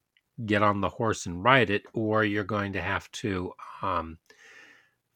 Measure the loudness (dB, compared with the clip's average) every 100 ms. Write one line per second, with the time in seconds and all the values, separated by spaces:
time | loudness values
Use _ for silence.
0 | _ _ _ -8 0 4 4 4 0 0
1 | -2 -2 -4 0 4 6 4 0 -4 -4
2 | 0 2 2 0 -2 -4 -4 -4 -4 -4
3 | -6 -8 -4 -2 -4 -10 -18 -8 -4 -4
4 | -6 -12 _ _ -20 -20 -20 -20 _ _
5 | _